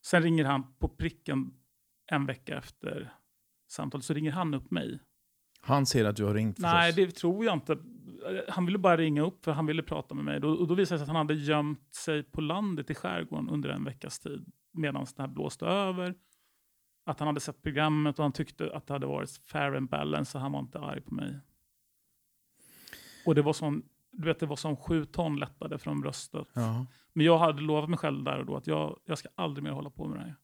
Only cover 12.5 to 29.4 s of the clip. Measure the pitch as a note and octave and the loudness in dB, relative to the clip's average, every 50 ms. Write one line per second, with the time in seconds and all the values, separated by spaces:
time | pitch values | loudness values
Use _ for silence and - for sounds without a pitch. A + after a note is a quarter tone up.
12.5 | E3 G3 G#3+ G3+ F3+ D3 C3+ - D3+ - - F#3 F3+ F3 E2 - D#3 D3+ - - | -2 -2 -2 -2 -4 -4 -4 -6 -6 -6 -4 -4 -4 -4 -4 -4 -6 -6 -4 -2
13.5 | - D3 - C#3+ - - C#3+ C#3 - - - - - - - - C#3+ - - - | -4 -2 -2 -4 -4 -4 -4 -6 -8 -10 -12 -12 -12 -10 -10 -10 -10 -10 -14 -16
14.5 | - _ _ _ _ E3+ D#3 C#3+ C#3 C#3 C3+ C3 - - C3+ C3+ - - D3+ D3 | -20 _ _ _ _ -4 -4 -4 -4 -4 -8 -8 -8 -10 -10 -8 -6 -6 -6 -6
15.5 | - - E3 E3+ F#3 G3+ G3+ F#3+ F#3 F#3 F3+ F3+ F3+ - _ _ _ _ _ _ | -6 -4 -2 0 0 0 0 -2 -2 -4 -4 -6 -6 -8 _ _ _ _ _ _
16.5 | _ _ _ _ _ _ _ _ _ _ _ - C#3 - D3+ D3+ D3 D3 - - | _ _ _ _ _ _ _ _ _ _ _ -6 -4 -2 0 -2 -2 -2 -4 -8
17.5 | C3+ _ _ D#3+ C#3 D3 D3+ D#3 D3+ D3+ D3+ D3+ C#3 - D3+ C#3+ C#3 - D3+ - | -10 _ _ -2 0 2 4 4 4 4 2 2 2 2 0 0 0 -2 -6 -6
18.5 | - - D#3+ D#3 - D3 - - C#3+ C#3 C#3 C#3 C#3+ C#3+ - C#3+ - - _ - | -4 -6 -6 -6 -6 -10 -6 -6 -4 -4 -2 -2 -4 -4 -6 -8 -10 -18 _ -6
19.5 | - D3 C#3+ C#3+ C#3 C3+ C3+ B2+ D3 - - D3+ - - C#3 - - C#3 C3 C#3 | -2 -2 0 0 0 -2 -2 -2 -2 -2 0 0 0 -2 -2 -4 -6 -6 -6 -4
20.5 | C#3+ - C3 B2+ - - C#3+ D3 C#3+ C#3+ C#3+ - - - C#3+ - C#3+ C#3 - _ | -4 -6 -8 -8 -10 -10 -8 -8 -8 -8 -8 -8 -8 -6 -6 -6 -8 -12 -14 _
21.5 | _ _ _ _ _ _ _ _ _ _ _ _ _ _ _ _ _ _ _ _ | _ _ _ _ _ _ _ _ _ _ _ _ _ _ _ _ _ _ _ _
22.5 | _ _ _ - - - - - - - - - - - - E3+ D3+ D3 C#3+ D3 | _ _ _ -20 -20 -20 -20 -20 -20 -20 -20 -20 -20 -2 2 4 6 6 6 4
23.5 | D#3+ - E3 D3+ C#3+ D#3 - - _ _ _ _ - A3+ D3+ E3 D#3 - E3 D3 | 2 2 0 0 0 -2 -4 -8 _ _ _ _ -10 -4 0 0 0 0 -2 -4
24.5 | D3 - - D#3 D3 - - - E3+ D#3+ D3 - - - E3+ D#3+ D3 C#3+ C#3+ - | -4 -4 -2 -4 -4 -4 0 0 0 0 0 -2 -2 -2 0 0 0 -2 -4 -6
25.5 | - _ - - D3 C#3+ - D3+ D3 C#3+ - - C#3 - - - - - D3+ _ | -8 _ -10 -8 -8 -8 -6 -4 -4 -2 -4 -4 -6 -8 -12 -10 -10 -10 -10 _
26.5 | _ B2 A#2 A2+ A2+ A#2+ C3 B2+ _ _ _ _ _ D#3+ D3+ E3 E3+ D#3+ E3+ D#3+ | _ -2 0 0 0 -2 -4 -6 _ _ _ _ _ 4 6 8 8 8 6 4
27.5 | D3 C#3 D3+ D3+ D3+ D3+ D3+ D#3+ E3+ - - D3+ C#3 C#3 C3+ C#3 C3+ C#3 - - | 2 0 0 0 0 0 2 0 -2 -2 -2 -2 -4 -2 -4 -4 -4 -4 -4 -6
28.5 | C#3+ C#3 - D#3 - - - - - - _ - - - - - _ - | -6 -6 -2 -2 0 0 0 -2 -6 -10 _ -8 -8 -8 -8 -14 _ -4